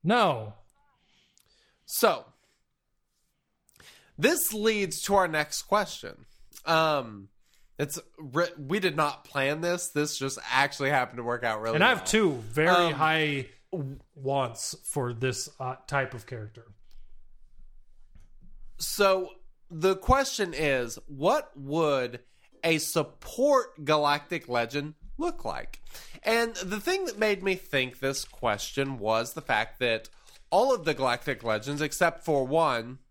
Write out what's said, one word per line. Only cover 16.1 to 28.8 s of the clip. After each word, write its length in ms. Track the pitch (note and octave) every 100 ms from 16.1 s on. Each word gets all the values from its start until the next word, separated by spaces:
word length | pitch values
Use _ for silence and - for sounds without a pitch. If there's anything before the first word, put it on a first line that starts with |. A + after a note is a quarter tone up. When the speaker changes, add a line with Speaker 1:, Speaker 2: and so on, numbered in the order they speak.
Speaker 1:
of 120 | A#2+ -
character. 400 | A#2+ G#2+ A#2 - - - - - - - - - - - - - - - - - - - - - -
Speaker 2:
So, 500 | - - G3+ F#3+ F3+ - - - -
the 260 | E3 F#3 F#3+
question 580 | - C4+ C4+ - F#3+
is, 460 | C#3+ D#3 C3+ A#2+ - -
what 440 | C#3 D#3+ D4 - C#3+
would 640 | C#3 D#3 D#3 C#3 B2 A#2+ _ _ _ -
a 140 | E3 D#3+
support 1080 | - E3+ C#3+ - - - C#4 C4+ - -
Galactic 640 | D3 D#3 D3 D3 - E3 -
Legend 460 | B2 A#2 C#3 C#3+ D3+ - -
look 260 | E4+ - -
like? 360 | - - - - - - -
And 320 | - A3+ A#3 A3+
the 240 | F#3 G#3
thing 260 | E4 F#4+ F4+
that 120 | G#3
made 260 | G#3+ G3+
me 120 | F#3+ F#3
think 440 | - C#3 B2+ B2+
this 260 | C3+ C#3 -
question 760 | - A#2+ G#2 - -